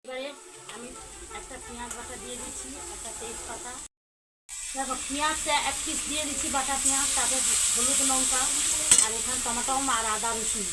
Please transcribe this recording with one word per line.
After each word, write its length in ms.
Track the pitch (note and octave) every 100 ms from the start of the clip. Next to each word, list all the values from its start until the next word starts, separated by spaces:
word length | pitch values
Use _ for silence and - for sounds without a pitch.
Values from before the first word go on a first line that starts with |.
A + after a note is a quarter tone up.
| B3+
এবারে 220 | B3+ C#4 C#4+ - - -
আমি 140 | A3 B3 - - - F4 G#4+
একটা 160 | - C4 B3+
পেঁয়াজ 260 | A#3+ A#3+ A#3
বাটা 180 | A#3+ A#3+
দিয়ে 140 | B3 B3
দিচ্ছি, 260 | B3+ - B3+ C4+ - -
একটা 160 | - -
তেজপাতা। 520 | A#3 - F3 A3+ B3 C4+ - _ _ _ _ _ - - - C4+
দেখো, 200 | C4 C4 -
পেঁয়াজটা 480 | C#4 D4+ D#4 D#4+ D4 -
এক 80 | -
পিস 160 | D4+ C#4+ -
দিয়ে 140 | D4 D4+
দিচ্ছি 200 | C#4 A#3 C4
বাটা 200 | C4 C4+
পেঁয়াজ, 240 | - C4+ C#4 -
তারপরে 260 | A#3+ C4 B3+ - -
হলুদ 260 | A#3 B3+ C4+ C4+
লঙ্কা, 300 | C4 B3+ B3+ C4 - - - - -
আর 80 | A4 A3+
এখানে 220 | B3 B3+ B3
টমেটো 280 | A#3+ B3+ C4+ C4+ A3+
আর 80 | A3+ G#3+
আদা 140 | A3+
রসুন 340 | A3+ A3 A3+ F#3